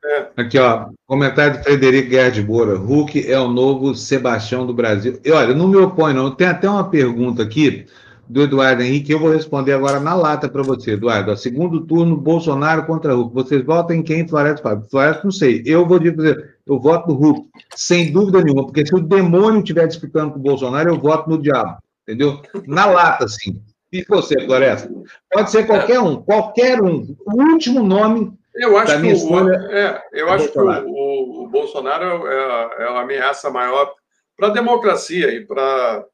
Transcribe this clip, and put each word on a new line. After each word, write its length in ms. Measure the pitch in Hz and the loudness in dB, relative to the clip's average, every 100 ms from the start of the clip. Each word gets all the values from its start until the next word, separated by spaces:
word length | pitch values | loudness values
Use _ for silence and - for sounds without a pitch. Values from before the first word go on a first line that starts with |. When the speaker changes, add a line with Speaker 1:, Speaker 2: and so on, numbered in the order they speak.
Speaker 1:
É. 240 | 151 147 - - | -2 -4 -4 -6
Speaker 2:
Aqui, 240 | 120 139 | 0 4
ó, 280 | 127 110 110 - _ | 4 2 -4 -18 _
comentário 520 | 135 139 131 147 139 | -2 0 2 0 0
de 60 | |
Frederico 460 | 143 143 131 131 131 | 0 4 6 4 4
Guerra 220 | 127 127 | 2 2
de 120 | 110 | 0
Moura. 320 | 104 113 110 95 | -2 0 0 0
"Huck 540 | 104 143 147 147 120 | 0 0 0 -4 0
é 80 | 131 | 0
o 80 | 123 | 0
novo 480 | 120 131 135 135 127 | 0 0 2 -2 -4
Sebastião 720 | - 135 123 113 107 127 127 | -2 -2 0 -2 -4 -6 -4
do 80 | |
Brasil." 460 | 120 117 101 113 123 | -2 0 0 -2 -4
E 80 | 139 | 2
olha, 220 | 156 120 | 2 4
não 140 | 135 185 | 2 4
me 100 | 196 | 4
oponho, 380 | 185 185 160 135 | 4 2 0 2
não. 200 | 135 135 | -2 0
Tem 120 | 180 | -2
até 220 | 175 190 | 0 -2
uma 200 | 202 185 | -2 -2
pergunta 520 | 160 127 117 123 117 | 0 0 0 -4 -4
aqui 420 | 107 110 147 95 - _ _ _ _ | -4 0 0 0 -14 _ _ _ _
do 140 | 123 | 0
Eduardo 380 | 143 135 131 123 | 2 2 2 2
Henrique, 260 | 123 143 143 | 0 -2 0
que 60 | |
eu 60 | 156 | 0
vou 120 | 160 | 2
responder 420 | 156 156 139 135 | 0 -2 -4 0
agora 260 | 139 139 139 | 0 0 -2
na 140 | 147 | -2
lata 360 | 185 156 147 147 | 0 0 -2 -4
pra 120 | 143 | -4
você, 280 | 135 123 - | -4 -4 -4
Eduardo. 400 | 104 117 110 98 | -2 0 0 -2
Ó, 40 | 104 | -4
"Segundo 500 | 127 127 175 165 160 | -4 -4 -4 -4 0
turno, 320 | 165 170 156 | 0 2 0
Bolsonaro 680 | 135 165 160 139 151 160 156 | 0 0 0 -2 0 -2 -2
contra 300 | 160 156 123 | -4 0 0
Huck. 180 | 117 | -2
Vocês 300 | 120 131 143 | -4 -2 -2
votam 320 | 123 165 170 165 | 2 0 0 -2
em 80 | |
quem, 240 | 156 156 165 | -2 -2 -2
Floresta 340 | 156 147 151 | 0 0 -2
Fábio?" 280 | 113 107 110 | -4 -6 -4
Floresta, 320 | 135 143 156 | 0 0 0
não 80 | 202 | -4
sei. 300 | 190 139 117 117 | 0 2 2 2
Eu 200 | 160 170 | 2 4
vou 120 | 180 | 2
dizer, 580 | 165 156 156 147 - _ - | 2 0 0 0 -6 _ -4
eu 120 | 139 | 0
voto 280 | 135 170 170 | 2 0 0
no 0 | 135 151 | 2 2
Huck, 180 | 147 - _ _ - | 2 -4 _ _ -12
sem 360 | - 175 165 | -2 0 2
dúvida 300 | 156 202 185 | 2 4 4
nenhuma, 220 | 160 135 135 | 4 0 0
porque 200 | 156 147 | -2 0
se 80 | |
o 60 | 185 | 0
demônio 600 | 156 196 180 170 214 220 | 2 2 4 4 4 2
estiver 280 | - 165 160 | 0 0 0
disputando 460 | 160 147 160 151 | -2 -6 -4 -4
com 60 | 143 | -4
o 40 | |
Bolsonaro, 460 | 135 135 127 135 165 | -2 -2 -2 -2 0
eu 100 | 156 | 0
voto 300 | 139 160 156 | 0 0 0
no 120 | 160 | -2
diabo, 360 | 143 127 107 - _ _ | 0 0 -2 -8 _ _
entendeu? 380 | - 113 143 143 - 196 170 | -12 -2 -2 -2 -12 -16 -4
Na 180 | 156 208 | 0 4
lata, 400 | 180 165 - 113 | 4 4 2 -4
sim. 320 | - 101 - - _ _ | -6 -10 -12 -16 _ _
E 100 | 185 180 | -12 -2
você, 320 | 190 - 139 - | -2 0 -2 0
Floresta? 440 | 131 135 104 - - - - _ | 2 2 0 -6 -16 -18 -20 _
Pode 200 | 196 208 | -2 2
ser 160 | 220 220 | 0 4
qualquer 320 | 202 196 247 | 2 4 2
um, 160 | 196 123 | 2 -2
qualquer 600 | - 214 - - 254 254 | 0 0 0 0 2 2
um. 320 | 190 151 117 143 208 | 2 0 -6 -14 -4
O 180 | 220 302 | 2 4
último 320 | 330 247 262 | 4 2 0
nome 480 | 202 190 220 226 202 - _ - | 2 4 2 0 -2 -8 _ -4
Speaker 1:
Eu 220 | 247 202 | 2 4
acho 100 | 226 | 4
Speaker 2:
da 80 | 151 | 2
Speaker 1:
que 60 | |
Speaker 2:
minha 120 | 165 | 2
Speaker 1:
o, 40 | 190 | 2
Speaker 2:
escolha 500 | 165 180 190 185 196 | 2 2 2 0 -2
Speaker 1:
é, 320 | 202 196 160 - | -2 -2 -4 -10
eu 160 | 143 160 | -6 -2
Speaker 2:
é 20 | |
Speaker 1:
acho 160 | 190 220 | 0 0
que 60 | |
Speaker 2:
Bolsonaro. 340 | 143 180 156 - | 0 0 0 -6
Speaker 1:
o, 40 | |
o, 500 | 139 139 139 127 113 | -6 -4 -4 -6 -8
o 40 | 117 | -4
Bolsonaro 760 | 131 147 143 131 156 180 175 135 | -4 -4 -6 -4 -4 -4 -6 -4
é, 420 | 135 135 120 117 117 | -4 -4 -4 -6 -6
é 40 | 117 | -6
a 160 | 123 | -6
ameaça 480 | 123 139 131 143 143 | -6 -4 -4 -4 -6
maior 440 | 127 123 135 143 - _ _ _ _ | -4 -2 -2 -2 -6 _ _ _ _
pra 100 | 208 | -2
democracia 840 | 208 233 240 220 175 - 175 143 | 0 0 0 0 -2 -4 -2 -2
e 120 | 117 107 | -4 -8
pra 600 | 135 135 131 123 107 - | -4 -2 -2 -2 -4 -10